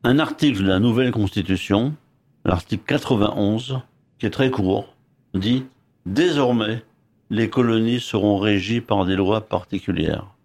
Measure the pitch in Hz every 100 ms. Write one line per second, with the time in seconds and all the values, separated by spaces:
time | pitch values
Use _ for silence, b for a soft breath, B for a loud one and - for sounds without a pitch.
0 | 123 139 147 - 151 104 95 95 120 117
1 | 127 120 101 - 87 92 - 101 131 156
2 | _ _ _ _ - 87 - 104 - 147
3 | - 117 104 104 101 110 127 131 - _
4 | _ _ 107 - 131 - 92 104 - _
5 | _ _ _ 95 101 131 131 _ _ _
6 | - 233 349 147 127 120 107 113 - _
7 | _ _ _ 110 113 135 120 113 113 120
8 | - 107 104 101 107 101 92 117 113 101
9 | 92 95 95 110 - 95 - 101 - 87
10 | 80 76 - _